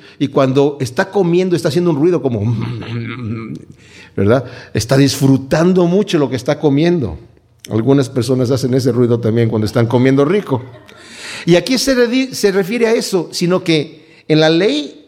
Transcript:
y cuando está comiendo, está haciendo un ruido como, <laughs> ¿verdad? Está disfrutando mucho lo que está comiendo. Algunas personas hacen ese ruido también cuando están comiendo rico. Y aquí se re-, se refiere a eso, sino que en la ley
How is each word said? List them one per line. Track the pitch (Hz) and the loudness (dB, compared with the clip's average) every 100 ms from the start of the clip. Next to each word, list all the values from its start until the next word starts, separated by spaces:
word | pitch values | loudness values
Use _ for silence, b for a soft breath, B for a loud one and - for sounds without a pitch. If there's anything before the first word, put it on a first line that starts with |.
| B B | B B
y | 135 | -2
cuando | 151 135 135 143 147 | 0 2 2 2 0
está | 123 120 190 | -6 -4 -2
comiendo, | 208 175 175 185 170 | 0 2 2 2 0
está | 170 | 0
haciendo | 160 175 | 0 0
un | 139 | 2
ruido | 175 165 | 2 0
como, | 131 110 | -2 -2
<laughs> | 110 117 117 117 98 117 113 120 110 117 110 143 - - B B B - | -2 -2 -4 -8 -8 -8 -8 -8 -8 -8 -10 -14 -16 -20 B B B -2
¿verdad? | 98 120 - B B | 2 2 0 B B
Está | - - 135 | -4 0 2
disfrutando | 139 - 135 135 135 156 175 185 170 | 2 2 2 2 0 0 2 2 2
mucho | 190 202 160 | 0 0 0
lo | 131 | -2
que | 127 | -2
está | - 147 | -4 0
comiendo. | 151 139 170 175 104 76 - _ _ _ - | 2 2 2 0 -2 -8 -16 _ _ _ -6
Algunas | 107 117 139 120 | -2 2 2 2
personas | 127 120 131 120 | -2 -2 0 0
hacen | 135 131 | 0 0
ese | 131 123 | 0 0
ruido | 117 120 117 | 2 2 2
también | 113 117 113 | 0 2 2
cuando | 113 | 0
están | 107 120 113 | -2 0 2
comiendo | 123 131 135 | 2 2 2
rico. | 139 202 165 127 - - - B B B B B B | 2 0 -2 -6 -6 -20 -20 B B B B B B
Y | 175 | 2
aquí | 202 254 | 2 -2
se | 269 | 0
re-, | 247 240 254 262 | 2 2 0 -2
se | - 202 | -2 0
refiere | 190 180 233 220 | 0 -2 0 0
a | |
eso, | 240 - 185 151 | 0 0 -4 -4
sino | - 175 180 | -4 -2 0
que | 175 160 147 - - - - | 0 -2 -2 -12 -20 -10 0
en | 156 | 2
la | 156 | 4
ley | 165 208 294 277 - | 2 0 -2 -6 -14